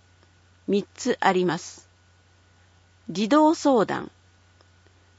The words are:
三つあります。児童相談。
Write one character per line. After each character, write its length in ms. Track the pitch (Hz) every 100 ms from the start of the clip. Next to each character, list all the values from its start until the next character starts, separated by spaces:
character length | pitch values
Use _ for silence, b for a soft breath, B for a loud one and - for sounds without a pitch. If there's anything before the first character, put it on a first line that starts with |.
| _ _ _ _ _ _ -
三 180 | 196 180
つ 240 | - 254 -
あ 140 | -
り 120 | 185
ま 140 | 180 160
す。 260 | - - _ _ _ _ _ _ _ _ _ _ _ _ -
児 180 | 175 214
童 260 | 294 311
相 300 | 330 285 254
談。 260 | 175 135 - _ _ _ _ _ _ _ _ _ _